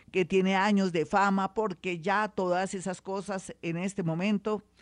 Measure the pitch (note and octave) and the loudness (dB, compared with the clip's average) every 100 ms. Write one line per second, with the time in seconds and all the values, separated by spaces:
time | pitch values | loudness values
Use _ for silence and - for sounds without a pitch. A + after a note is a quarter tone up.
0 | _ F#3+ F3 F#3+ F#3 F#3+ G3+ G3+ F#3+ E3+ | _ -2 2 2 4 2 4 4 2 0
1 | D3 G3+ G3+ G3 F#3+ - G#3+ F3+ F3+ F3 | 0 2 4 2 0 -2 -2 -2 -6 -4
2 | D#3 G3 G#3+ G3+ F3+ F3 F#3+ G3 F#3 F3+ | 0 0 0 -2 0 0 -2 -4 -6 -8
3 | - F#3+ F#3+ F#3+ - - F3 E3 F#3+ G3 | -8 -8 -6 -8 -10 -10 -6 -4 -4 -2
4 | E3 D#3+ G3+ G3+ A3 G#3+ - _ | -2 0 0 0 0 -4 -6 _